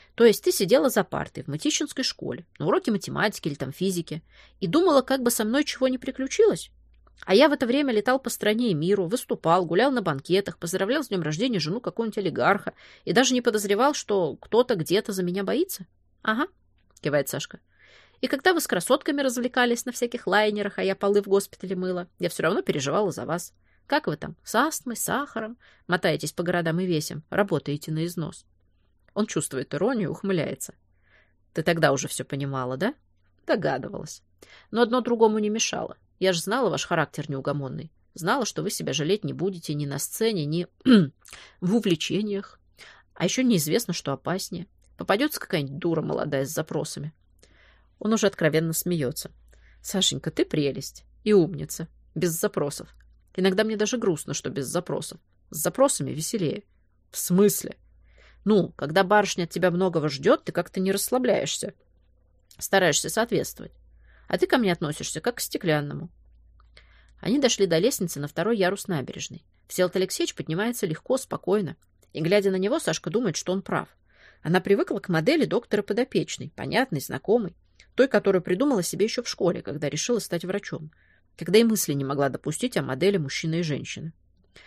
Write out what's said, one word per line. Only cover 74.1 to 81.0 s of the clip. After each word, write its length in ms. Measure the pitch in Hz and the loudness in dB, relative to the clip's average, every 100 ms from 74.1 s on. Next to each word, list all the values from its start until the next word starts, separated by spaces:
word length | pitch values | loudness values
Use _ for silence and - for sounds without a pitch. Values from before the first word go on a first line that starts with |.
| _ - _ | _ -20 _
Она 180 | 151 180 | 0 0
привыкла 380 | - 202 381 240 | 4 2 2 -4
к 100 | - | -2
модели 360 | 165 170 320 240 | 0 2 2 2
доктора 360 | 214 - 208 | 0 0 -2
подопечной, 720 | - 214 247 190 - - - - | 0 -2 0 0 -2 -6 -12 -10
понятной, 460 | 135 208 262 147 | -2 0 0 -2
знакомой, 540 | - 131 - 233 190 - _ _ - - | -6 -8 0 0 0 -8 _ _ -8 2
той, 120 | 262 | 4
которую 360 | 208 202 185 | 4 4 2
придумала 400 | - 180 285 226 | 2 0 2 2
себе 220 | 170 - 214 | -2 -2 -2
ещё 180 | - | -2
в 40 | - | -6
школе, 360 | - 180 - | -2 0 0
когда 260 | - 143 147 | -6 -6 -4
решила 300 | 156 - 233 | -4 -2 -2
стать 260 | - 170 175 | -2 -6 -4
врачом, 460 | 196 - 165 156 - | -6 -6 -10 -12 -18